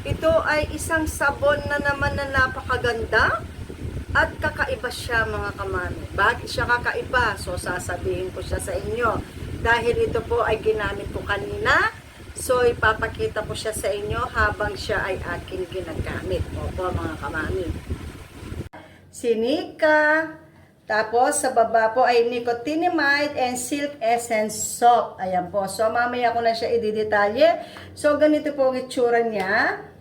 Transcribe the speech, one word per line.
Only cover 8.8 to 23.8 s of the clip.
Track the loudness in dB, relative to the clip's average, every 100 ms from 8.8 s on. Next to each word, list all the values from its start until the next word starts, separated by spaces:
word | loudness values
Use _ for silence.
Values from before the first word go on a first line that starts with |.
| -4 0 0 0 -6 -12 -10 -4
Dahil | 2 2 2 0 0
ito | -2 -2
po | 0
ay | 2 0
ginamit | 0 0 -2 -4 -6 -8
ko |
kanina. | -4 -4 -2 -2 2 4 2 -4 -18 -20 -16
So | -10 0 4
ipapakita | 4 4 2 2 -2 -4 -4 -4
ko | -6
siya | -6 -6 -4
sa | -2
inyo | -2 -4 -4 -4
habang | 0 0 2 -4
siya | -4 -4 -2
ay | -2 -4
aking | -4 -8 -8 -8 -6
ginagamit. | -6 -6 -6 -6 -6 -4 -2 -2 -6
Opo | -6 -4 -2
mga | -2 -4 -6
kamami. | -6 -4 -4 -4 -4 -6 -6 -8 -8 -14 -16 -16 -12 -10 -12 -14 -20 -20 -20
Sinika. | -6 0 2 2 0 -2 0 4 6 6 4 0 -8 -20 -20 -20 _ _
Tapos | 0 2 4 4 4
sa | 2
baba | 4 4 4 4
po | 4
ay | 4 6 4
nicotinamide | 0 -2 -2 -2 0 0 2 2 2 0 0
and | -2 -2
silk | -4 -4